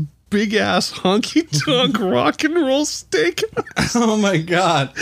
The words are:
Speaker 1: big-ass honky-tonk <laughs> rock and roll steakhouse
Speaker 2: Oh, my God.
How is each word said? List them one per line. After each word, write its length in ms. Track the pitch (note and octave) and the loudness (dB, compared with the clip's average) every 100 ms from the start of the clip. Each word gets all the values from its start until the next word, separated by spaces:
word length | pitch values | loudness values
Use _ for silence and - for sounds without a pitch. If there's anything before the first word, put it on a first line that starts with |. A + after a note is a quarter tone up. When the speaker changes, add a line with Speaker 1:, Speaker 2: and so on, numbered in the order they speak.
| D3 - - | -4 -10 -4
Speaker 1:
big-ass 640 | G#3 G#3+ G#3 G3+ F#3 - - | -2 0 0 0 0 -2 -2
honky-tonk 1000 | F#3 G3+ - D4+ E4 B3 C4+ B3 B3 G#3+ | 0 0 0 -2 0 -2 0 0 0 0
<laughs> 0 | |
rock 440 | F#3+ B2 C#4 D4+ | 0 2 0 0
and 120 | D#4 E4+ | 0 0
roll 300 | C#4 C4+ D4+ | 2 2 0
steakhouse 1120 | - - G4 E4+ F4 A4 - - - - A#3+ | -6 -6 -2 -2 -2 -6 -6 -6 -2 0 2
Speaker 2:
Oh, 200 | A3+ G#3+ | 2 2
my 220 | G3+ F3+ | 2 0
God. 580 | E3 E3+ F#3 D#3+ C3+ - | 0 0 2 2 0 -2